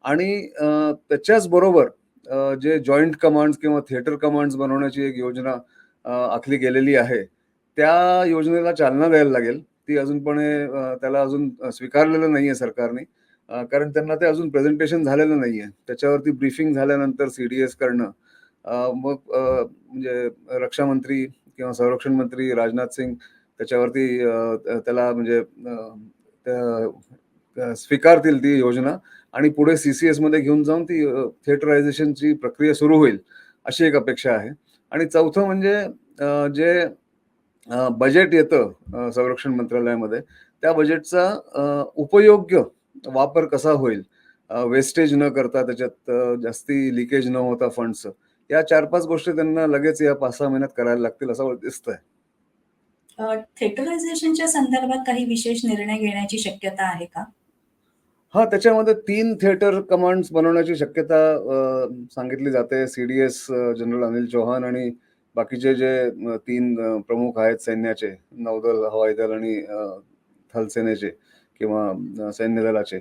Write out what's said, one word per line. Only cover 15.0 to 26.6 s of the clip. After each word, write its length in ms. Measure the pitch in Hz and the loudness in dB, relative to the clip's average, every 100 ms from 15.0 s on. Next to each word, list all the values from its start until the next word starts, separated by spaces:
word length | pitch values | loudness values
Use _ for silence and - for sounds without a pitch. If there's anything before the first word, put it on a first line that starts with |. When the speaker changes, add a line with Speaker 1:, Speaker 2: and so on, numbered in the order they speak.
Speaker 1:
झालेलं 380 | 147 143 156 151 | 2 2 4 2
नाहीये. 240 | 120 110 104 _ - | 0 -4 -8 _ -12
त्याच्यावरती 440 | 120 143 143 143 | -2 0 2 0
ब्रीफिंग 420 | 131 135 135 156 | 0 -2 0 -2
झाल्यानंतर 560 | 139 135 143 139 127 139 | 0 2 2 0 -2 -4
सीडीएस 460 | 123 120 131 131 | -4 -4 -2 -2
कडनं, 300 | - 127 120 110 - _ _ _ _ | 0 -2 0 -2 -8 _ _ _ _
अ, 260 | - 123 127 | -8 -4 -4
मग, 220 | 127 135 135 - | -4 -6 -6 -4
अ, 300 | 127 131 131 117 _ _ | -2 0 0 -2 _ _
म्हणजे 400 | 131 127 123 120 120 - | -10 -6 -4 -4 -8 -10
रक्षामंत्री 760 | 127 123 - 139 135 131 135 131 | -6 -6 -2 0 0 -2 -6 -6
किंवा 460 | _ _ - 127 | _ _ -12 -10
संरक्षण 400 | 120 123 123 139 | 0 0 0 0
मंत्री 420 | 131 127 127 131 | 0 -2 -4 -2
राजनाथ 320 | 120 113 120 123 | 0 0 -2 -6
सिंग 280 | - 127 120 - _ _ _ | -6 -8 -8 -16 _ _ _
त्याच्यावरती, 680 | 113 123 123 131 131 123 | -4 0 0 0 -2 0
अ, 300 | 120 113 113 | 0 0 -2
त-, 140 | 110 - | -4 -4
त्याला 440 | 117 123 123 123 | -6 -2 0 0
म्हणजे, 260 | 120 117 117 | 0 0 0
अ, 500 | 113 - 123 117 110 107 107 _ _ _ | -2 -14 -14 -12 -14 -18 -20 _ _ _
त्या, 460 | 127 123 | -6 -4